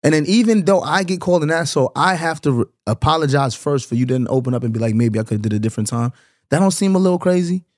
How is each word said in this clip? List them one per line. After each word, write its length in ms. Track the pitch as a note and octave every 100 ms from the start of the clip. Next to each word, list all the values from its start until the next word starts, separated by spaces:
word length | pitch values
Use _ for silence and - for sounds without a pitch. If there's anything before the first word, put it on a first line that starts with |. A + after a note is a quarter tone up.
And 120 | C#3+
then 120 | D#3 D3
even 360 | G#3+ A3+ A3
though 160 | F3 F#3+
I 240 | C3+ E3+
get 160 | F#3 F#3
called 240 | - F3+
an 80 | D3+
asshole, 400 | E3 D#3+ - B2+
I 200 | - D#3+ F#3
have 240 | E3 D#3+
to 100 | D3+
re-, 120 | B2 A2 _ -
apologize 680 | A2+ - D#3+ D3+ C#3 C3+
first 360 | - - C#3+ -
for 60 | A#2+
you 100 | B2+
didn't 240 | B2+ B2
open 240 | C3 B2+
up 100 | B2
and 80 | A#2+
be 80 | A2
like, 160 | A2+ A2
"Maybe 240 | A#2 A2
I 40 |
could 80 | A2 A2
have 60 |
did 100 | G#2+
a 60 | G#2
different 300 | A2 A2 G#2+
time." 240 | A#2 A#2+ - _ _ _
That 80 | D3
don't 120 | F#3+
seem 240 | F3+ G3 F#3+
a 40 |
little 200 | F#3 F3
crazy? 460 | F3+ F3+ F3 F#3 -